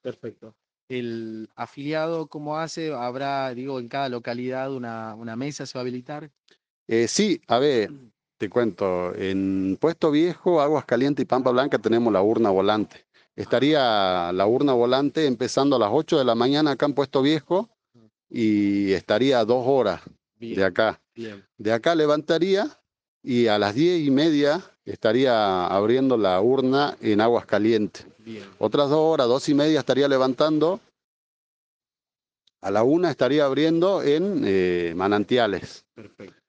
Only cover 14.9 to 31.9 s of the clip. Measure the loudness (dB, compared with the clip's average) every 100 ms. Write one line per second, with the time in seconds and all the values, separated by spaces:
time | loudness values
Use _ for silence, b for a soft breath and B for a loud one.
14.9 | 2 0 0 -2 0 -2 0 2 2 2
15.9 | 0 0 0 2 2 2 2 0 0 -2
16.9 | 0 0 2 2 0 0 -4 -4 _ _
17.9 | _ _ _ _ -2 0 2 2 0 0
18.9 | -2 0 0 2 2 2 0 2 2 0
19.9 | -2 -10 _ _ _ -10 -2 -2 2 0
20.9 | -2 _ -16 -14 -14 _ _ -2 0 0
21.9 | 2 2 0 0 -2 0 0 -2 -8 _
22.9 | _ _ _ -4 0 2 2 0 0 0
23.9 | 0 0 2 2 2 0 0 -6 _ -14
24.9 | -4 0 2 2 2 2 0 0 0 2
25.9 | 2 2 2 2 2 2 2 2 0 -2
26.9 | -2 0 2 2 0 0 0 2 0 -2
27.9 | -8 -20 _ -18 -16 -18 -6 -2 0 0
28.9 | 2 2 2 2 0 2 2 2 0 2
29.9 | 2 2 2 0 2 2 2 0 -2 _
30.9 | _ _ _ _ _ _ _ _ _ _